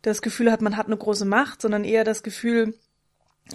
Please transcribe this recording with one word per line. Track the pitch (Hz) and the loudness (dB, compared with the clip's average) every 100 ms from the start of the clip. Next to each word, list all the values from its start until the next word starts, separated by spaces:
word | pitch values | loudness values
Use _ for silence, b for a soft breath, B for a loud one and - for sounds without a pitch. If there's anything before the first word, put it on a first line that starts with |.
das | 226 208 | -2 -2
Gefühl | 220 - 233 | -4 2 2
hat, | 220 | 4
man | 214 214 | 0 -2
hat | 214 | -4
eine | 208 | -2
große | 214 208 | -2 -2
Macht, | 196 214 285 - | 0 0 0 -4
sondern | 220 208 | -2 -2
eher | 202 226 | 2 2
das | 220 220 | 2 -2
Gefühl, | 220 - 233 233 220 220 _ _ _ _ _ _ - | -8 -4 0 2 2 -4 _ _ _ _ _ _ -20